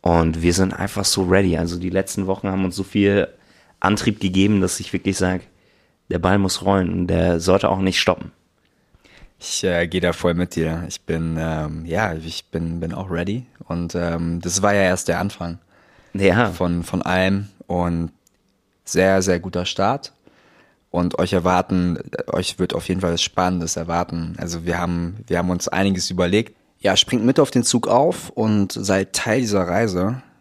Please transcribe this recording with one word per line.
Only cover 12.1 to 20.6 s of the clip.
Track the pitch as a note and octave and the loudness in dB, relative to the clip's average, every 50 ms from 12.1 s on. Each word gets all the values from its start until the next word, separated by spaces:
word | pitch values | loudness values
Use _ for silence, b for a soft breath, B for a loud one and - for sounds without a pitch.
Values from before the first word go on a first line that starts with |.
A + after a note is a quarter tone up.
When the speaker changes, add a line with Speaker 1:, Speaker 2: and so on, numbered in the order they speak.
| E2 | -2
Speaker 2:
ich | D#2+ D#2+ E2 E2 - - _ | -4 -8 -8 -10 -10 -12 _
bin, | - F2 E2 E2 E2 E2+ | -6 -6 -4 -4 -4 -6
bin | E2+ E2+ - | -6 -6 -6
auch | - F#2 F#2+ | -8 -8 -6
ready. | E2+ E2 E2+ F#2 G2+ B2 B2 - _ _ - | -4 -4 -4 -4 -4 -6 -8 -12 _ _ -10
Und, | _ F2 F2 F2 E2+ - | _ -6 -6 -4 -4 -4
ähm, | F2+ F2 E2+ E2+ E2+ E2+ E2+ E2+ E2+ E2+ | -4 -2 -2 -2 -2 -2 -4 -4 -4 -4
das | F2 F2 G2 | -4 -4 0
war | G2 G#2 G2+ | 2 4 4
ja | G2+ G2 | 4 4
erst | F#2 F#2 F2+ - - | 4 2 0 0 -2
der | E2+ E2+ | -2 0
Anfang | F#2 G2+ - - F2 E2+ E2+ G2 _ b b b b b b b b b b | -2 -4 -4 -6 -8 -8 -8 -10 _ b b b b b b b b b b
Speaker 1:
Ja. | G2 G2 F#2+ F2 A2 A#2+ G#2+ | 2 2 4 4 4 2 2
Speaker 2:
von, | E2+ - F2+ F2 F2 F2 E2+ | 0 -2 -2 0 0 -2 -4
von | - - F2+ | -4 -4 -4
allem. | - - F2+ F#2 F#2 F#2+ G2 G2 G#2 G2+ - _ - | -2 0 0 2 2 2 2 0 -2 -8 -14 _ -10
Und | _ F#2 F2+ F2 F2 E2+ E2+ E2+ E2 _ _ _ _ _ _ _ _ _ _ _ _ _ _ _ | _ -4 -2 -2 -2 -2 -2 -4 -6 _ _ _ _ _ _ _ _ _ _ _ _ _ _ _
sehr, | - - F2+ F#2 F#2+ F#2+ F#2+ F#2 | -4 0 2 4 4 4 2 2
sehr | F#2+ F2+ F2 | 2 0 0
guter | F2 F#2+ E2+ F2 F2+ | -2 -4 -6 -4 -4
Start. | - - - G2 G2+ - - - - _ _ b b b b b b b b | -4 -2 -2 0 0 0 -2 -6 -14 _ _ b b b b b b b b